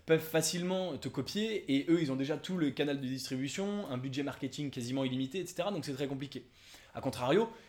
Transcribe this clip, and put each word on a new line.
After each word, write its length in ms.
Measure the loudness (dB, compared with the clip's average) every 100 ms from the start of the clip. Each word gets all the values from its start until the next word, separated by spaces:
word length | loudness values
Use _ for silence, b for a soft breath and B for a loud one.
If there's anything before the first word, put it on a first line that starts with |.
| 4
peuvent 160 | 4
facilement 720 | 4 2 2 0 0 0 0 -4
te 120 | -4
copier, 680 | -4 -2 0 0 -2 2 2
et 120 | 6
eux, 120 | 4
ils 80 | 4
ont 60 | 2
déjà 220 | 0 -2
tout 180 | -2 0
le 160 | 2
canal 300 | 2 0 0
de 60 | -2
distribution, 760 | -4 -4 -4 -2 -2 -2 -2 -4
un 80 | -4
budget 260 | -4 -2
marketing 460 | -2 -2 -6 -4 -4
quasiment 340 | -4 -2 0
illimité, 360 | 0 0 -2 -4
et 60 | -6
cetera, 260 | -2 -2
donc 120 | 0
c'est 100 | -4
très 140 | -2 -2
compliqué. 400 | -2 -6 -8 -12 B B B B -6
A 60 |
contrario, 480 | -4 0 4 6 4 B